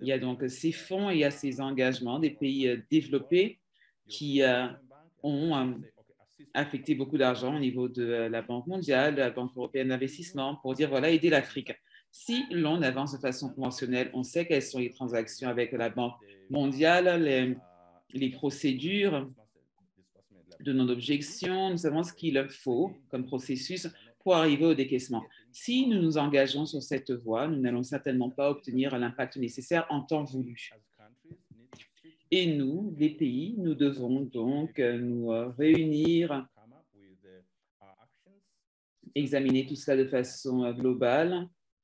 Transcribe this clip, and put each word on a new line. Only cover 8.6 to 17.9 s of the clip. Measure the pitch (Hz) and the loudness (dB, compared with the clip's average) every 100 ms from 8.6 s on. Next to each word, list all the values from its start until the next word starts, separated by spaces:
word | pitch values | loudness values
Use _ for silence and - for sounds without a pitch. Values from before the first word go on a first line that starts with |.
| 135 | -6
mondiale, | 185 160 127 147 | -4 0 2 2
de | 139 | 2
la | 127 | -2
Banque | 117 123 127 | -2 -6 -6
européenne | 120 135 131 | -6 -2 -2
d'investissement, | 127 131 - - 139 135 147 | -2 -4 -6 -8 -6 -6 -6
pour | 131 | -4
dire, | 131 151 | -2 0
voilà, | 135 151 | 2 4
aider | 165 165 | 4 4
l'Afrique. | 147 - 139 120 - _ - _ | 4 2 -6 -10 -12 _ -20 _
Si | - - 240 254 | -10 -4 -4 -2
l'on | 170 151 170 | 0 0 2
avance | 135 131 139 | 2 0 -4
de | 135 | -2
façon | 135 127 135 | -4 -4 -6
conventionnelle, | 135 127 - 123 127 127 | -6 -6 -4 -2 0 -2
on | 123 | -4
sait | 127 170 170 | -2 -2 2
quelles | 147 | 0
sont | 131 131 | 0 -4
les | 123 | -4
transactions | - 127 117 113 - 127 | -4 -4 -2 -4 -6 -4
avec | 120 120 | -2 -2
la | 120 117 | 0 -2
Banque | 104 120 120 - - - | -2 -4 -6 -20 -20 -6
mondiale, | 147 139 131 160 180 180 175 | 0 0 4 6 6 6 4
les, | 151 131 127 120 - - - | 4 4 2 -2 -8 -20 -20